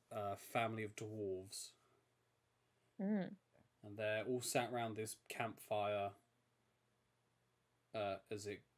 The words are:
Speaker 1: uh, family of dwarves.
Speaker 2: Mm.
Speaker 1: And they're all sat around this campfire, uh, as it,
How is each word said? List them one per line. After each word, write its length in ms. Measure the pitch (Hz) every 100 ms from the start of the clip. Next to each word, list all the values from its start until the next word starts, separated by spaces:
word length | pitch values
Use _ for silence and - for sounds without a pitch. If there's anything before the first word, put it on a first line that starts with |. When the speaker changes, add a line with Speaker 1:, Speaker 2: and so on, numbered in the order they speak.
| _
Speaker 1:
uh, 240 | 113 101 101
family 460 | - 120 113 113
of 120 | 107 -
dwarves. 760 | 110 107 101 92 98 - - - _ _ _ _ _ _ _ _ _ _ _ -
Speaker 2:
Mm. 340 | 196 214 180 196 _ - - _
Speaker 1:
And 140 | 107 104
they're 280 | 107 107
all 160 | 107 123
sat 320 | 123 139 120
around 240 | 123 117 107
this 200 | 110 - _
campfire, 840 | - 117 - - 104 104 104 101 - _ _ _ _ _ _ _ _ _ _ _ _ _ _ _ _ _
uh, 220 | 110 101 95 -
as 160 | 107 101
it, 160 | 95 -